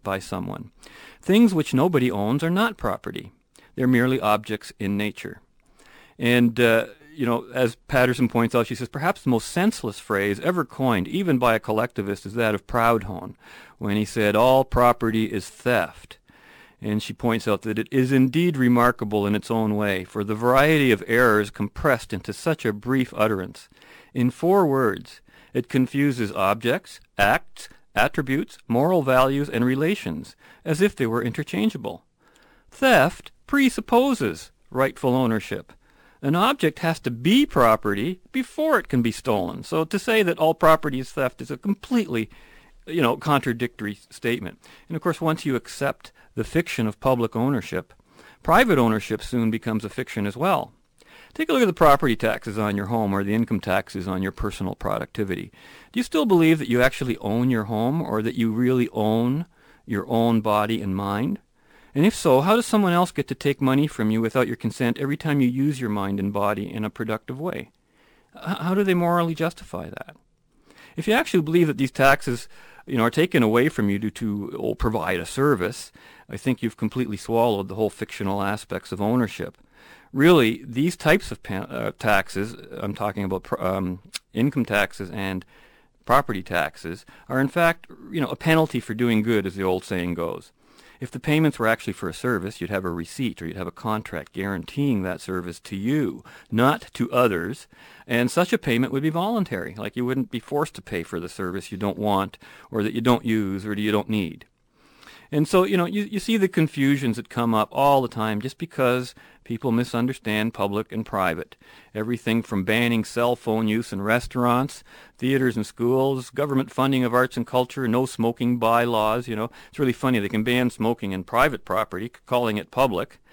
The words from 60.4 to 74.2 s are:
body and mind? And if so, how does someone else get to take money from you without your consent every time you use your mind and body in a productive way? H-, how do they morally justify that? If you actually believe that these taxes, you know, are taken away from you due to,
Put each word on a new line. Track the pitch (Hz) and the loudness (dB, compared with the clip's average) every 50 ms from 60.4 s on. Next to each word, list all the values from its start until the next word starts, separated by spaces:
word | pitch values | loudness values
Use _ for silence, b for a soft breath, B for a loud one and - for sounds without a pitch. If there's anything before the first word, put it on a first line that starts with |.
body | 107 107 104 107 104 107 113 - | 2 2 2 2 2 0 -2 -2
and | 104 98 95 | -2 -4 -4
mind? | 98 101 101 101 104 127 - 202 - _ _ _ b b b b b b b b | -2 -2 -2 -2 -2 -2 -4 -4 -6 _ _ _ b b b b b b b b
And | 139 170 | 2 2
if | 220 - | 2 2
so, | - - 160 - 131 | 2 2 4 4 4
how | 151 190 220 | 4 4 2
does | 240 226 | 2 2
someone | - 226 208 196 180 175 | 2 2 2 4 4 4
else | 175 180 - | 2 2 0
get | - 151 - - | -2 -4 -6 -4
to | 143 | -6
take | - - 143 135 - | -4 -2 -2 -2 0
money | 139 131 131 139 151 | 2 2 2 2 2
from | 147 - - 107 107 | 0 -2 -2 0 0
you | 110 113 | 0 0
without | 113 110 - 131 123 | 0 0 0 0 0
your | 123 117 | 0 -2
consent | - - 113 - - 127 117 117 - | -4 -6 -6 -4 -2 -2 -2 -2 -2
every | 139 139 147 - | -4 -4 -4 -4
time | - 156 143 143 | -2 0 2 2
you | 127 123 | 2 2
use | 123 135 139 151 143 127 | 2 0 0 0 -2 -2
your | 123 107 | -4 -4
mind | 104 101 98 98 101 98 | -2 -2 -2 -2 -2 -2
and | 98 101 | -2 -2
body | 101 101 101 101 104 101 98 - | -2 0 0 0 -2 -2 -6 -8
in | - 110 107 | -6 -6 -6
a | 107 | -6
productive | - - 113 113 107 110 _ - 131 135 | -6 -6 -6 -6 -6 -6 _ -10 -10 -8
way? | 165 180 - 67 - - _ _ b b b b b b b b b b b | -8 -8 -8 -8 -10 -14 _ _ b b b b b b b b b b b
H-, | - - 170 196 - | -10 -8 -6 -6 -4
how | 160 175 190 | -2 0 0
do | 202 | 0
they | 202 190 180 | 2 2 2
morally | 175 175 170 175 175 170 165 165 | 2 2 2 2 2 2 0 -2
justify | 156 165 175 - - - - - 90 78 85 | -2 -4 -4 -4 -8 -14 -12 -12 -12 -10 -10
that? | - - - - - _ _ _ _ _ _ _ _ B B B B B B B B | -12 -14 -16 -16 -20 _ _ _ _ _ _ _ _ B B B B B B B B
If | B 160 | B -2
you | 214 | 0
actually | 220 269 320 - - 175 | 0 0 2 2 0 0
believe | 151 156 160 175 165 | 2 2 2 2 4
that | 151 123 | 2 2
these | 110 135 127 | 0 -2 -2
taxes, | - - 135 139 139 - - 131 120 117 - - B B B B B B B | 2 4 4 4 4 4 2 -2 -4 -4 -6 -12 B B B B B B B
you | B 135 | B 0
know, | 117 113 | 2 2
are | 120 | 2
taken | - 151 170 185 - 143 | 2 2 2 2 4 2
away | 117 107 113 120 135 156 | 4 4 4 4 4 2
from | - - 107 101 | 2 0 0 0
you | 98 101 | 0 0
due | 110 104 | -2 -6
to, | - - | -6 -4